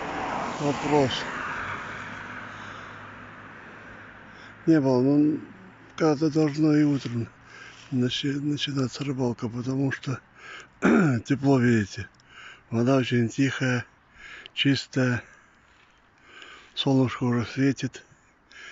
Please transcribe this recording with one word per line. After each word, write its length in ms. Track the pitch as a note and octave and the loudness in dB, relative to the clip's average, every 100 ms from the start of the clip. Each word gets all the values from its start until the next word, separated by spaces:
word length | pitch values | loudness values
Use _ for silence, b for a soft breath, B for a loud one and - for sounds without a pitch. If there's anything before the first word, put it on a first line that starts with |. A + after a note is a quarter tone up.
| - - - - - - | -8 -6 -6 -6 -6 -4
Вопрос. 640 | D3 A#2+ C#3+ D3 C3 - - - - - - - - - - - - - - - - - - - - - - - - - - - - - - - - B B - E3+ | -2 -2 2 4 4 0 -6 -8 -8 -8 -8 -8 -10 -12 -12 -12 -14 -14 -14 -14 -16 -16 -16 -16 -18 -18 -18 -18 -18 -18 -20 -20 -20 -20 -20 -20 -20 B B -2 2
Не 120 | D#3+ | 4
было, 220 | C3+ B2+ | 6 4
ну, 400 | C3 D3 D3+ D3+ - - - - - - | 6 6 4 2 -6 -18 -20 -20 -18 0
когда-то 340 | D#3 C#3+ D#3+ | 2 2 2
должно 460 | D#3 D#3 D3 D#3 D3+ | 2 2 2 4 6
и 60 | |
утром 460 | D3 C#3 - A#2+ A2+ - B B B B - | 4 2 -2 -4 -6 -10 B B B B -4
начи-, 480 | B2+ B2 - C#3+ C#3+ | 0 0 0 -2 -2
начинаться 680 | D3 C#3+ D3 C#3 B2 - | -2 -2 -2 -2 -2 -2
рыбалка, 440 | C#3 C3 B2 A2+ A#2+ | -6 -2 -2 -2 -6
потому 420 | A#2+ B2 C3 C#3 | -6 -4 -2 -2
что 300 | - - B2 - B B B B _ | -2 -6 -8 -10 B B B B _
<clears throat> 400 | - A#3 E3 A#2 | 4 6 6 2
тепло, 340 | - C3+ C#3 C3+ | 0 0 4 4
видите. 500 | A#2+ A2+ G2 - F#2+ _ B B B B _ | 6 4 2 -6 -14 _ B B B B _
Вода 260 | A#2 A#2+ C3+ | 0 2 2
очень 320 | A#2+ A#2+ A#2 | 2 2 2
тихая, 580 | - C3+ - C3 B2 - _ _ B B B B | 2 0 0 0 -2 -4 _ _ B B B B
чистая. 680 | - - C3 - C3+ B2+ A#2 - - _ _ _ _ _ _ _ _ B B B B B | -2 2 2 0 0 0 0 -6 -18 _ _ _ _ _ _ _ _ B B B B B
Солнышко 500 | - C#3+ C3+ B2+ - | -4 2 4 2 0
уже 220 | B2 A#2+ A2 | 0 0 -2
светит. 580 | C3 C#3 B2+ B2+ - - _ _ _ _ B B | 0 0 0 -4 -8 -18 _ _ _ _ B B